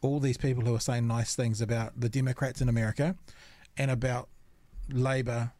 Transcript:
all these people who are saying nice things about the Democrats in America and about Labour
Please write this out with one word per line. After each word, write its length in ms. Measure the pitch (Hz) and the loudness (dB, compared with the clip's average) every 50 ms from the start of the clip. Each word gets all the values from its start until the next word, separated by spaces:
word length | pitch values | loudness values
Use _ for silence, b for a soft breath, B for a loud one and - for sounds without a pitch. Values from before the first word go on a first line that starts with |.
| - | 0
all 180 | 135 139 147 | 0 2 2
these 160 | 135 139 123 | 2 2 0
people 280 | - - 139 127 123 113 | 2 0 0 0 2 2
who 100 | 120 120 | 2 0
are 60 | 110 | 0
saying 260 | - - 123 120 117 | 0 0 0 0 2
nice 280 | 117 117 117 113 - - | 2 2 0 0 0 0
things 280 | - 123 117 110 104 117 | 0 0 0 0 0 0
about 360 | 104 117 113 113 110 - - | 0 0 0 -2 -4 -4 -4
the 120 | 120 120 | -2 0
Democrats 500 | 104 135 131 131 123 - 139 131 123 - | 0 0 0 0 0 -2 -2 -4 -2 0
in 80 | 127 127 | 2 2
America 480 | 117 117 110 110 - - 143 165 190 - B B B B B B B B B B - - | 4 4 2 2 2 2 0 0 0 -2 B B B B B B B B B B -4 -2
and 120 | 139 135 | 0 0
about 380 | 131 120 123 131 123 123 127 - - - - - - - - - - - - - | 0 0 0 -2 -2 -4 -6 -10 -16 -20 -20 -20 -20 -20 -20 -16 -12 -10 -8 -4
Labour 640 | 135 127 127 131 131 131 127 120 120 120 117 120 - | 0 0 2 2 2 0 0 0 -2 -2 -2 -4 -6